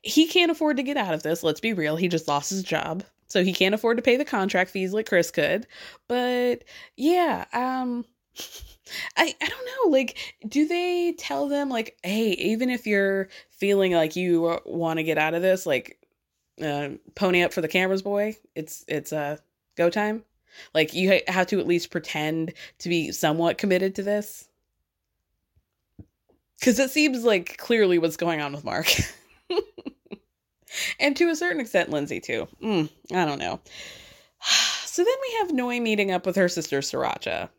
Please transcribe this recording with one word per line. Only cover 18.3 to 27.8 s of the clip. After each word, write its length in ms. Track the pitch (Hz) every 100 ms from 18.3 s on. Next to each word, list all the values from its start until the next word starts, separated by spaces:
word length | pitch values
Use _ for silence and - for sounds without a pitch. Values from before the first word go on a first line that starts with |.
| 214 _
It's, 300 | - 156 - -
it's, 240 | 151 -
uh, 260 | 156 143 151 _ _ _
go 140 | - 170
time." 340 | 208 214 220 _ _ _ - -
Like, 200 | 160 156
you 160 | - 185
ha-, 200 | 190 -
have 160 | 185 180
to 120 | 196
at 80 | 123
least 220 | 175 -
pretend 640 | - - 156 156 160 160 - - _
to 80 | 175
be 240 | 170 156
somewhat 460 | - 160 156 170 -
committed 380 | 208 196 190
to 80 | 190
this. 440 | 196 208 208 - - _ _ _ _ _ _ _ _ _ _ _ _ _ _ - - _ _ _ _ _
'Cause 180 | 254 220
it 100 | 269
seems 340 | 311 302 254
like 320 | 233 196 175 -
clearly 420 | - 233